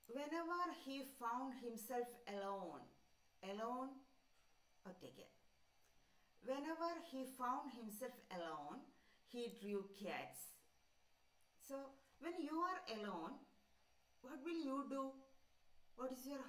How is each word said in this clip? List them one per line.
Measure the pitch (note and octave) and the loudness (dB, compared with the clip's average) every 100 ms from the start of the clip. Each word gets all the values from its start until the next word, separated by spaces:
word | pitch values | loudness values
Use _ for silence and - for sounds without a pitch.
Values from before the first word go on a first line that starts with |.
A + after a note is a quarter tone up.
| - | -4
Whenever | B3+ D4 E4 E4 F4 F4 - C4+ | -2 2 2 4 4 4 2 0
he | C4+ C4 - | 0 -2 0
found | A#3 B3+ C4+ - | 2 4 2 0
himself | A#3+ A3 - B3 A#3+ - - | -2 -2 2 4 4 0 -2
alone, | G3+ G3 G3 F3 D3 - - - - - - | 0 2 2 0 -4 -10 -16 -20 -20 -20 -8
alone, | F#3+ G3+ A3+ B3 C4+ C4+ - - - - - - - - F#3+ | -4 0 2 2 0 -4 -12 -20 -20 -20 -20 -20 -20 -14 -12
ഒറ്റയ്ക്ക്. | F3+ B2+ C3 - - - - - - - - - - - - A3+ | -10 -10 -12 -16 -18 -20 -20 -20 -20 -20 -20 -20 -20 -20 -4 2
Whenever | C#4 D4+ E4 E4+ E4 - | 2 2 2 2 2 -2
he | C4 B3+ - | -2 -2 2
found | B3 C#4 C#4+ | 4 4 0
himself | A#3 G#3+ G#3 B3+ - - F3+ | -4 -6 -2 -4 -4 -6 -4
alone, | E3 D#3 D3 A3 - - - - - | -2 -2 -4 -6 -10 -18 -20 -20 -6
he | A#3+ A#3 - | -2 -2 -2
drew | G3+ G3+ F#3+ - | 0 0 0 -4
cats. | G3+ C#3+ C3+ - - - - - - - - - - - - - - | -2 -2 -2 -6 -10 -12 -20 -20 -20 -20 -20 -20 -20 -20 -20 -18 -6
So, | C#4 C4+ C#4 - - | -6 -6 -10 -20 -4
when | D#4 F4 | -2 0
you | D4 D#4+ F4+ | 2 4 4
are | F4+ - A3 | 4 0 0
alone, | G#3 F3 E3 - - - - - - - - - | 0 0 -2 -4 -12 -20 -20 -20 -20 -20 -20 -14
what | B3+ C#4+ D#4 | -8 -4 0
will | E4 C#4 | 2 4
you | C#4 C4+ | 2 2
do? | C4+ C4+ C4+ - - - - - - - - | 2 0 -2 -12 -20 -20 -20 -20 -18 -14 -2
What | B3+ | -2
is | C4 C4 | 0 -2
your | C#4 | -4